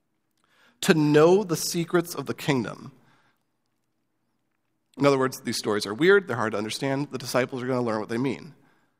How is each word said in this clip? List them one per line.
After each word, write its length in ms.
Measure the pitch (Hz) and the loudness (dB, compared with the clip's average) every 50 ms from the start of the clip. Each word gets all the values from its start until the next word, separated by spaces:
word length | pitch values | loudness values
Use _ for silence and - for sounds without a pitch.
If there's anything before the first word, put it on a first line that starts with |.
| _ _ _ _ _ _ _ _ _ _ _ _ _ _ _ _ | _ _ _ _ _ _ _ _ _ _ _ _ _ _ _ _
"to 120 | - - 180 | 2 2 4
know 500 | 156 151 147 147 151 151 170 180 196 214 | 4 4 4 6 6 8 8 6 4 2
the 140 | 180 160 151 | 0 -4 -4
secrets 580 | - - - 175 165 - - 175 170 175 - | -4 -4 -4 -4 -4 -2 -2 -2 -2 -4 -6
of 100 | - 139 | -8 -8
the 80 | 127 117 | -8 -8
kingdom." 600 | - - - 143 127 110 98 - - - 139 - _ _ _ _ _ _ _ _ _ _ _ _ _ _ _ _ _ _ _ _ _ _ _ _ _ _ _ _ _ _ _ _ _ _ _ _ _ _ _ _ - | -4 -2 0 0 0 -2 -4 -8 -12 -16 -20 -20 _ _ _ _ _ _ _ _ _ _ _ _ _ _ _ _ _ _ _ _ _ _ _ _ _ _ _ _ _ _ _ _ _ _ _ _ _ _ _ _ 0
In 100 | 143 143 | 2 2
other 100 | 139 131 | 4 4
words, 220 | 131 131 131 - | 2 -2 -4 -6
these 160 | - 123 110 - | -8 -6 -6 -4
stories 300 | - 117 104 104 101 98 | -2 -2 -2 -2 -2 -4
are 60 | 104 | -2
weird, 340 | 113 156 185 196 202 185 - | 2 4 6 6 4 4 0
they're 100 | 120 110 | -2 -2
hard 140 | 107 110 | -2 -2
to 60 | 110 101 | -2 -2
understand. 500 | 104 107 - - - 139 135 135 143 139 | -4 -6 -6 -6 -4 -4 -2 -4 -4 -6
The 60 | - 123 | -8 -10
disciples 460 | 127 123 - 127 123 - - 127 123 | -6 -2 0 0 0 -2 -4 -6 -4
are 40 | 127 | -4
gonna 140 | 131 123 | -2 -2
learn 180 | 123 117 107 110 | -2 -2 -2 -4
what 100 | 107 92 | -4 -4
they 80 | 113 117 | -4 -4
mean. 340 | 131 139 107 73 - 151 - _ _ _ _ _ _ _ _ _ | -4 -4 -4 -6 -10 -16 -20 _ _ _ _ _ _ _ _ _